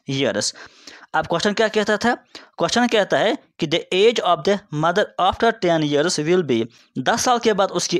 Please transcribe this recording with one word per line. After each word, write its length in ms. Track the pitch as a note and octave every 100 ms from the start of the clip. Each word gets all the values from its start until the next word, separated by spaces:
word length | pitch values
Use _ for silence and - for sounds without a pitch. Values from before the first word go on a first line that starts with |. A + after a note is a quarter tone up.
| -
ईयर्स। 440 | C3+ B2+ G2+ - - - - - - -
अब 140 | D#3+ D#3
क्वेश्चन 260 | E3 G#3
क्या 140 | G3+ G#3+
कहता 280 | G#3+ G#3 G#3
था? 160 | A#3 C4 _ - - -
क्वेश्चन 300 | E3 A#3 A#3+
कहता 300 | A3 F#3 C#3
है 200 | F#3+ D#4+ _ -
कि 80 | D#3
the 120 | D#3+ - F#3
age 240 | A3 A3
of 180 | F3+ E3
the 140 | F#3+ G3+ - D3+
mother 300 | E3 F3+ G3 -
after 300 | F3+ - A#3 A3+
ten 280 | F3 E3 D3
years 320 | C#3+ E3 D#3
will 220 | D3+ F3+ C#3+
be, 120 | A2+ A2+ - _ -
दस 220 | B2+ -
साल 180 | C4 A#3+
के 140 | A#3
बाद 180 | G3 F#3+
उसकी 260 | F3 -